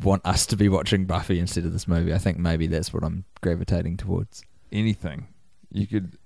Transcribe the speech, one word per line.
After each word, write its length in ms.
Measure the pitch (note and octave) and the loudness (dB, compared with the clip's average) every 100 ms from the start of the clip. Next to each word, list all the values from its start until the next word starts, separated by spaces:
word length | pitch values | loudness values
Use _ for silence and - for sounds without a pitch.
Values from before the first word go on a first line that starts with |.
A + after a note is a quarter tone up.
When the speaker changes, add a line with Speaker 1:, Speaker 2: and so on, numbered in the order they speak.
Speaker 1:
want 220 | F#2+ G2 - | 2 2 2
us 200 | F2 - | 0 2
to 100 | G2+ | 4
be 120 | G2+ | 4
watching 380 | F#2 - G2+ F#2+ | 4 2 2 2
Buffy 320 | F2 - F2+ | -2 0 0
instead 260 | F2 - | 0 -2
of 80 | E2+ | -2
this 140 | E2+ - | -2 0
movie. 240 | E2+ E2+ | 2 2
I 60 | F#2+ | 0
think 200 | F#2+ E2 | 0 0
maybe 280 | E2+ E2 E2 | 0 2 0
that's 260 | D#2+ E2 | 0 -2
what 120 | E2 | -4
I'm 200 | D#2+ E2+ F#2 - | -4 -4 -8 -6
gravitating 560 | F2 E2+ F2+ F2 E2+ F2 | -2 -2 0 0 -2 -4
towards. 440 | G2 F2+ G2 - - - - | -2 -4 -4 -10 -20 -20 -8
Speaker 2:
Anything. 560 | G#2 A2 G#2+ F2 C#2 - - - - - | -2 0 0 -4 -10 -14 -18 -20 -20 -10
You 160 | - G2+ | -6 -2
could, 320 | A2 F2+ - | -2 -4 -10